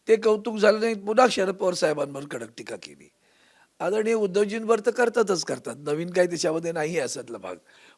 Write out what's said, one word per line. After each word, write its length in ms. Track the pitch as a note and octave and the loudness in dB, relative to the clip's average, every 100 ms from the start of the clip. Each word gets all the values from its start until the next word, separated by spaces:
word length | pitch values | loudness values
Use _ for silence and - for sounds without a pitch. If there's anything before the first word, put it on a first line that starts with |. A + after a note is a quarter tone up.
| - | 2
ते 80 | A3 | 2
कौतुक 420 | G#3+ G#3+ A3 A3 | 4 0 0 2
झालं 220 | G3+ G#3+ | 4 4
नाही, 140 | A3+ | 0
पुन्हा 320 | A3 G3 A3 B3+ | -4 0 4 4
शरद 240 | F#3+ F#3+ F#3+ | 4 -2 0
पवार 180 | F#3+ | -2
साहेबांवर 520 | F3 E3 D3 C#3+ C#3 C#3+ | 0 0 0 -4 -8 -10
कडक 240 | B2+ A2+ A#2 | -10 -12 -14
टीका 180 | A2 G#2+ | -14 -14
केली. 340 | D2+ C#2+ D2 _ _ _ _ _ _ _ | -14 -20 -20 _ _ _ _ _ _ _
आदरणीय 340 | F3 G#3 G#3+ | -2 0 0
उद्धवजींवर 680 | A3+ G3+ F3+ G#3 A3+ A3 A3+ | 2 2 2 0 -2 0 2
तर 120 | G#3 | 2
करतातच 520 | A3+ A#3+ A#3 G#3 F3+ | 2 0 2 2 0
करतात, 320 | - C3+ - B2 | -2 -6 -6 -10
नवीन 320 | D3 D3 E3+ | -4 -4 -2
काही 180 | F3+ F3+ | 2 2
त्याच्यामध्ये 440 | E3+ F3 D#3+ E3+ | 2 -2 -2 -2
नाही 180 | E3+ D#3 | -4 -2
आहे 100 | E3+ | -2
असातला 380 | B2+ C#3+ A#2 A2+ | -4 -6 -10 -12
भाग. 180 | F#2+ F2+ _ - - | -12 -14 _ -20 -20